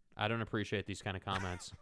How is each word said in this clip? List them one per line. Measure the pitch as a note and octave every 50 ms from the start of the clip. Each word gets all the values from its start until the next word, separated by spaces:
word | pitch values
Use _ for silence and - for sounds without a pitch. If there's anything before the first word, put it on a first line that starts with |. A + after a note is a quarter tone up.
| _ _ - -
I | G#2+ G#2+
don't | A#2 A2+
appreciate | G#2+ - - A2 G#2 - A2 G2+ F#2+
these | - F#2+ -
kind | - G#2+ F#2+ F#2
of | -
comments. | G2+ F#2+ F#2+ F#2 F#2 F2+ F2 - - F2+ -